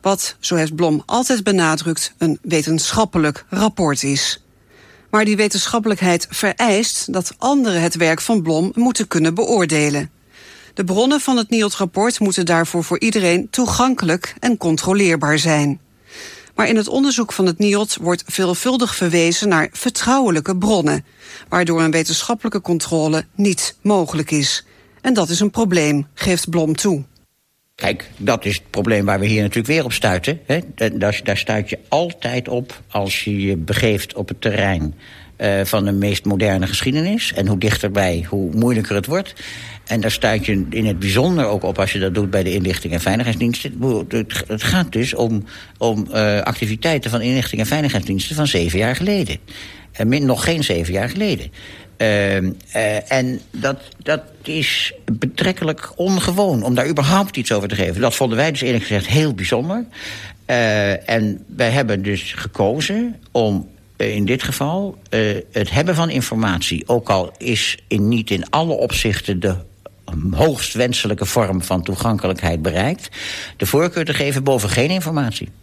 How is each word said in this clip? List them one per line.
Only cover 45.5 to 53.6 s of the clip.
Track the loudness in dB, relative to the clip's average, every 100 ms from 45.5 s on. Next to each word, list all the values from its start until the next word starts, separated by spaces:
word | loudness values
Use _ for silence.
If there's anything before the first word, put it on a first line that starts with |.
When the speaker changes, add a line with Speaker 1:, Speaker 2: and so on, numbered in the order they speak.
| -16 -20 -2
Speaker 2:
om, | 0 0 -2
eh, | 0 2 2
activiteiten | 0 -2 -4 -2 0 0 0
van | -2
inlichting | 0 0 0 -2
en | 0
veiligheidsdiensten | 0 0 0 -2 -2 -2 -2
van | 0
zeven | 2 0 0
jaar | 0 0
geleden. | 0 0 -2 -6 -12 -18 -18 -20 -20
En | -2 0
min, | 2 2
nog | 2
geen | 0 0
zeven | 0 0 0
jaar | -2 -2
geleden. | -2 -2 -2 -6 -16 -20 -20 -20 -2
Ehm, | 2 2 2 2 0 -4 -6
eh, | -2 0 -2 0
en | 0 0 -4 -8
dat, | -4